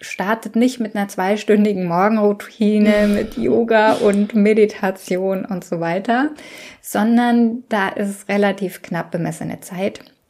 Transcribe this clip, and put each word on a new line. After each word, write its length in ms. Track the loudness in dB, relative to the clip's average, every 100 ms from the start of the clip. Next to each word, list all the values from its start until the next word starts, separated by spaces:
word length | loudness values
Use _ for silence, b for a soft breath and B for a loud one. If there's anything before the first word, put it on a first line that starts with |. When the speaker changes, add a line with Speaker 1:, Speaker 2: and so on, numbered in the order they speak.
Speaker 1:
startet 520 | -12 -6 -4 -4 -2
nicht 240 | 0 0 0
mit 160 | -6
einer 140 | -4 -6
zweistündigen 800 | -2 -2 0 2 2 2 0 -2
Morgenroutine, 1200 | 2 2 2 2 0 -6 -2 0 4 4 4 4
Speaker 2:
<laughs> 60 |
Speaker 1:
mit 240 | 0 -2 -4
Yoga 560 | 0 0 2 4 4
und 400 | 4 2 2 2
Meditation 1120 | 2 4 4 2 2 -4 -4 -4 -4 -2 -4 -4
und 180 | -8
so 160 | -6 -4
weiter, 500 | -4 -4 -2 0 -2 -6 B B B B
sondern 840 | -8 -2 2 2 4 4 2 0 -4
da 180 | -2 -2
ist 400 | -4 -6 -6 -4
relativ 540 | 0 0 0 -6 -8
knapp 280 | -8 -8 -6
bemessene 480 | -6 -6 -6 -8 -10
Zeit. 400 | -12 -6 -6 -6 -16 _ _